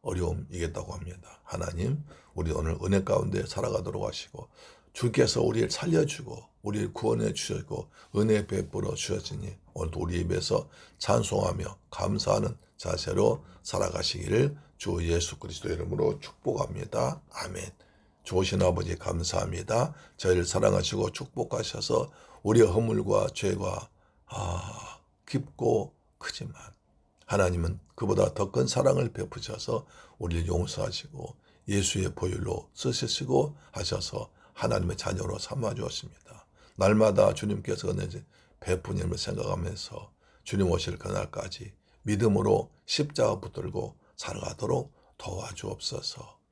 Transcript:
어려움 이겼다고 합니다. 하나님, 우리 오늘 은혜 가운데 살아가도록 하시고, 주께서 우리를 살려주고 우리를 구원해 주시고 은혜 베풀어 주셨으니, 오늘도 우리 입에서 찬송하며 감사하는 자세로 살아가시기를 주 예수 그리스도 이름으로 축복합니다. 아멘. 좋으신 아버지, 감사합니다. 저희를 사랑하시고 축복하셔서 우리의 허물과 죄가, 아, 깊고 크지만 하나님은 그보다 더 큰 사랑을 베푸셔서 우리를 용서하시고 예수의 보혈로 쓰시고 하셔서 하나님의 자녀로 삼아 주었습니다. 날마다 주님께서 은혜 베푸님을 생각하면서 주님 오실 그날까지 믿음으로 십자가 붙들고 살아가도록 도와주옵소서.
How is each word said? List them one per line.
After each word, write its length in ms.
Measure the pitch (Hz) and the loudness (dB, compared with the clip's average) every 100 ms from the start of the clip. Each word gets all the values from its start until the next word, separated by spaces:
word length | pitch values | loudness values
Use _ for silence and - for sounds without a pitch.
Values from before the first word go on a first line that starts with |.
어려움 420 | - 90 85 - - | -4 -2 0 -2 -6
이겼다고 420 | 90 82 - - | -4 -4 -4 -8
합니다. 480 | 87 87 90 - - | -10 -10 -12 -18 -20
하나님, 600 | - 90 85 82 107 147 147 - - - | -10 -6 -4 -2 0 -2 -4 -18 -12 -4
우리 160 | 82 | -2
오늘 260 | - 78 80 | 0 0 -2
은혜 200 | 90 98 | 2 2
가운데 400 | 98 101 - 98 - | 4 2 2 -2 -2
살아가도록 580 | - 113 104 - 98 104 | -2 0 0 -2 -4 -4
하시고, 420 | - - - - - - - _ | -6 -12 -16 -18 -20 -20 -20 _
주께서 480 | - 123 113 127 120 | -2 0 4 4 6
우리를 300 | 117 110 110 | 2 2 0
살려주고 720 | - 170 160 147 - 127 113 - _ | 0 2 4 2 -2 -10 -14 -16 _
우리를 320 | 104 104 104 | -4 -2 -4
구원해 400 | - 113 113 110 | -2 0 2 0
주시고 560 | - - - 95 - - - - 98 | -2 -4 -6 -6 -8 -8 -16 -6 0
은혜 280 | 110 107 101 | 4 4 2
베풀어 480 | 98 98 98 98 | -4 -2 -4 -4
주셨으니, 640 | - - 98 - 101 98 98 - | -4 -2 -2 -4 -8 -8 -12 -14
오늘도 260 | - 85 82 | -6 -4 -2
우리 200 | 85 87 | -2 -2
입에서 500 | 87 90 - - - - - _ | 0 0 2 0 0 -18 -20 _
찬송하며 760 | - 110 110 101 95 92 - - _ | 2 2 4 0 0 0 -6 -10 _
감사하는 680 | - 98 104 - 101 104 - _ _ | -4 -2 0 2 2 2 -4 _ _
자세로 680 | 87 90 - 95 107 131 - - | -4 -4 0 4 4 2 -6 -18
살아가시기를 920 | - 95 95 85 - 92 92 107 139 147 - _ | -6 -2 -2 -2 -4 -4 0 2 2 0 -18 _
주 220 | 98 87 | -4 -2
예수 380 | 85 85 85 - | 2 2 0 -6
그리스도 300 | - 80 - | -12 -8 -6
이름으로 500 | 85 85 - - - | -4 -4 0 0 0
축복합니다. 1000 | - - - - - - - 110 123 - - | -8 -6 -2 -2 -2 -4 -4 0 0 -2 -10
아멘. 340 | - - 92 92 - _ _ _ _ - | -10 -8 -8 -10 -14 _ _ _ _ -2
좋으신 360 | 92 95 95 | 0 2 4
아버지, 340 | 92 87 92 87 | 4 4 -2 -4
감사합니다. 1000 | 90 85 85 90 101 90 98 110 147 - - _ | -2 -2 0 0 -2 -4 0 2 0 -4 -20 _
저희를 280 | 92 90 87 | 4 4 4
사랑하시고 680 | 98 104 98 90 101 98 | 4 4 4 2 0 -2
축복하셔서 1000 | - 135 - - 113 110 - - 113 - - - - | -4 -10 -6 -4 -2 -4 -6 0 0 0 -8 -20 -6
우리의 240 | - 113 107 | 4 8 8
허물과 640 | 90 113 107 101 101 98 | 6 2 0 2 2 2
죄가, 560 | - 98 98 95 95 - _ _ _ _ | 0 -2 0 -2 -6 -10 _ _ _ _
아, 720 | 98 95 87 92 107 - - _ _ - | -6 -4 -4 -6 -12 -14 -18 _ _ -4
깊고 680 | 131 - - 120 110 143 _ _ _ | -4 -4 -2 2 2 0 _ _ _
크지만 340 | - - - - - - _ _ _ _ - | -10 -8 -10 -12 -18 -20 _ _ _ _ -2
하나님은 500 | 101 92 87 85 87 - | 4 4 4 0 -2 -10
그보다 400 | - 101 98 98 | -6 0 4 4
더 180 | - 98 | 2 0
큰 140 | 123 127 | 2 2
사랑을 480 | 131 135 135 123 | 4 4 4 2
베푸셔서 720 | - 107 - - 110 - 113 - - - _ | -2 -8 -8 -10 -8 -4 -4 -4 -20 -20 _
우리를 300 | 87 85 82 | -2 0 2
용서하시고 880 | 85 90 - - - - - - - _ _ - | 2 0 -2 -4 -4 -10 -12 -12 -14 _ _ 0
예수의 480 | 101 95 - 73 - | 0 2 0 -2 -2
보혈로 560 | 92 90 85 - - | -4 -2 -4 -4 -8
쓰시고 840 | - 131 123 120 - 127 131 147 - - | -4 -2 -2 -2 -2 2 2 2 -4 -14
하셔서 600 | - 92 90 - - 113 _ - | -6 -4 -4 -4 -6 -8 _ -20
하나님의 440 | - - 107 90 - | -4 0 2 0 -2
자녀로 400 | 95 95 95 95 | -4 -4 -4 -6
삼아 380 | - 139 110 104 | -6 -4 -4 -4
주었습니다. 720 | 110 - - - - - _ _ - - | -6 -6 -12 -18 -20 -20 _ _ -20 2
날마다 600 | 95 107 110 98 101 98 | 4 8 6 8 6 4
주님께서 560 | 104 101 - 98 95 | -2 -2 -2 -2 -2
은혜 160 | 95 95 - - _ _ _ | -2 -4 -8 -14 _ _ _
베푸님을 580 | - 90 - 98 87 85 | -2 -2 0 -2 -2 -2
생각하면서 920 | - 101 - - 85 - - - - _ _ _ | -4 -4 -2 -2 -4 -6 -10 -14 -16 _ _ _
주님 280 | - 98 92 | -4 2 4
오실 260 | 87 87 - | 2 0 -6
그날까지 760 | 95 98 98 107 104 - 104 - _ _ | -4 -4 -4 -6 -8 -10 -14 -18 _ _
믿음으로 680 | - 104 110 101 104 101 - _ - | -2 4 6 6 6 4 2 _ -4
십자가 520 | - 147 - 113 101 | -2 0 2 2 2
붙들고 560 | 92 - 92 98 101 - _ - | -6 -8 -6 -4 -6 -10 _ -12
살아가도록 760 | - - - - 104 131 - _ _ _ | -10 -6 -8 -4 0 0 -2 _ _ _
도와주옵소서. 1200 | - 92 104 92 98 95 - - - - - - _ | -10 -8 -8 -8 -8 -6 -6 -6 -8 -10 -18 -20 _